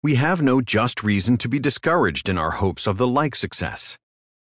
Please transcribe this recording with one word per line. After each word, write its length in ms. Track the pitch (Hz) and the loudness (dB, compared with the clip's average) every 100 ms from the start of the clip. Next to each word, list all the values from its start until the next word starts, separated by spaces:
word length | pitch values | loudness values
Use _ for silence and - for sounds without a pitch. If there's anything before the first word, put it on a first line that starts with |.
We 140 | 151 131 | 2 2
have 260 | 151 185 | 2 2
no 180 | 143 131 | 4 2
just 440 | 123 - 120 - | 2 0 0 0
reason 340 | 107 101 104 123 | 0 0 2 0
to 100 | 123 | 0
be 120 | 143 | -2
discouraged 680 | 135 - - 170 104 71 - | -2 -2 0 2 2 0 -2
in 120 | 92 | 0
our 100 | 80 | -2
hopes 380 | - 98 82 - | 0 -2 -2 -4
of 100 | 95 | 0
the 80 | 127 | 0
like 300 | 131 151 - | 2 0 -2
success. 640 | - - - - - - _ _ _ _ _ | -4 -4 -6 -4 -6 -8 _ _ _ _ _